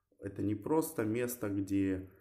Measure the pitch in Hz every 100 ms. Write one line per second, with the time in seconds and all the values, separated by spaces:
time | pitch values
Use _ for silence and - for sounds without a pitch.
0 | _ _ 101 - 101 104 - 160 156 -
1 | 107 117 123 - 104 101 98 98 95 92
2 | 90 -